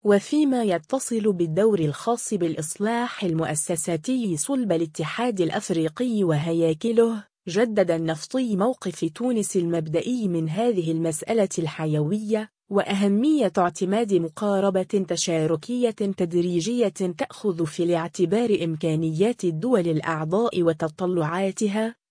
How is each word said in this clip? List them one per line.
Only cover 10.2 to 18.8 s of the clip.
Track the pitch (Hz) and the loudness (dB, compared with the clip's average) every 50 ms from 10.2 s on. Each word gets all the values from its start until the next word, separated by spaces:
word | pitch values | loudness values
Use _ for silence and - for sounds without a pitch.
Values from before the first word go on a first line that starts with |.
| 214 185 | 0 0
من | 170 165 160 160 | 0 0 -2 -2
هذه | 156 196 233 247 220 185 165 160 | -2 0 0 2 2 0 0 0
المسألة | 165 165 165 165 156 - - - 226 226 196 185 - - | 0 0 0 -2 -2 -4 -4 -2 2 2 2 2 0 -4
الحيوية، | 165 151 - - 160 156 151 151 151 151 202 214 220 208 220 214 214 - _ _ _ _ | -4 -4 -4 -4 -2 0 0 0 0 0 -2 -2 -2 -2 -2 -2 -4 -8 _ _ _ _
وأهمية | 196 196 - - 202 196 202 202 202 208 247 302 311 294 233 180 - 202 | -2 0 0 0 0 2 2 2 4 4 4 4 4 4 2 2 2 2
اعتماد | 180 180 170 - 190 180 196 220 240 202 196 | 2 2 0 -2 -2 0 2 0 2 2 2
مقاربة | 175 165 160 156 - 208 208 202 190 196 202 190 190 | 2 0 -2 _ -2 -2 0 2 2 2 2 2 0
تشاركية | 185 - - 202 190 156 180 165 - - 165 160 156 156 165 156 - - 247 247 247 226 | -2 0 0 0 0 0 -2 -2 -2 0 0 2 2 2 0 -2 -2 -4 0 0 0 0
تدريجية | 214 - 214 196 190 - 185 165 170 175 175 180 175 170 160 214 240 247 233 196 | 0 -2 -2 -2 0 -2 -2 0 0 0 0 2 0 0 0 0 0 0 0 0
تأخذ | - - 190 180 175 156 - - - - - 208 180 165 170 | 0 -2 -4 -4 -2 -4 -8 -8 -8 -4 -4 -4 -2 0 -4
في | 151 - - | -4 -2 -2
الاعتبار | 170 170 175 165 165 170 - - 180 165 196 226 240 226 208 - 170 | 0 0 0 0 -2 -4 0 0 2 2 2 0 2 2 0 0 0
إمكانيات | 165 160 156 | -2 -2 -2